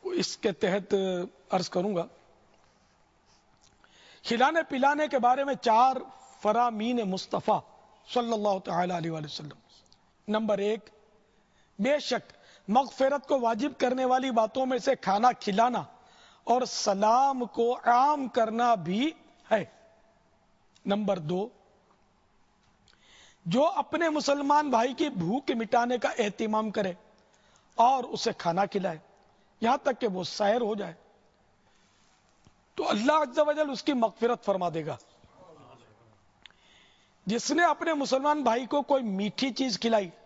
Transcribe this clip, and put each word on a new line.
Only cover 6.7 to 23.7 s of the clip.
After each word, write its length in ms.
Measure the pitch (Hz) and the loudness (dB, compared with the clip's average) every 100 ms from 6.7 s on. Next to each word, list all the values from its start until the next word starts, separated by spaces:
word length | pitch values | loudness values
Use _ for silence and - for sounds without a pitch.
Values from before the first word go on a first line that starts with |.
| 220 220 247 202 | 0 -2 -2 -2
मुस्तफ़ा 520 | 185 - - - 190 - - _ _ - | -4 -4 -4 0 -2 -2 -20 _ _ -4
सल्लल्लाहु 520 | 247 233 226 208 190 | -4 -2 0 0 -2
तआला 360 | 196 175 180 180 | -2 -2 -2 -2
अलैहि 140 | 165 | -6
वसल्लम। 460 | 160 151 - 151 - _ _ _ _ _ _ - | -8 -10 -12 -14 -18 _ _ _ _ _ _ -4
नंबर 320 | 214 220 202 | -4 0 0
एक, 280 | 202 220 - _ _ _ _ _ _ _ _ - | 0 -2 -6 _ _ _ _ _ _ _ _ -4
बेशक 440 | 220 294 - 240 - - - - - | 0 0 -2 -6 -6 -20 -20 -20 0
मगफिरत 580 | 220 269 - 269 277 - | 0 0 0 0 0 0
को 120 | 277 | 0
वाजिब 340 | 233 226 285 - | 0 0 -4 0
करने 280 | 247 254 254 | -2 0 2
वाली 240 | 254 262 | 2 2
बातों 340 | 226 220 262 262 | 0 0 0 -2
में 120 | 254 | -2
से 140 | 226 254 | 0 0
खाना 360 | - 196 247 | 0 4 4
खिलाना 520 | - - 196 233 233 143 - _ - - _ - | 2 -2 2 2 2 -6 -16 _ -20 -20 _ 0
और 200 | 240 247 | 0 0
सलाम 800 | - - 196 214 240 277 269 240 | -2 -2 2 4 4 2 0 -6
को 200 | - 233 | -2 0
आम 560 | 254 - 240 277 302 262 | 0 2 4 4 2 -2
करना 440 | - 220 226 247 226 | 0 0 2 2 2
भी 360 | 165 196 294 - - _ - | 0 -2 -2 -4 -20 _ -2
है। 160 | 220 170 - _ _ _ _ _ _ _ _ _ _ | -2 -2 -14 _ _ _ _ _ _ _ _ _ _
नंबर 340 | - 202 202 190 | -4 -2 0 -2
दो, 300 | 151 180 220 _ _ _ _ _ _ _ _ _ _ _ _ _ _ _ _ - - _ 170 | -2 -4 -6 _ _ _ _ _ _ _ _ _ _ _ _ _ _ _ _ -20 -20 _ -2
जो 160 | 208 | 2
अपने 460 | 311 | 2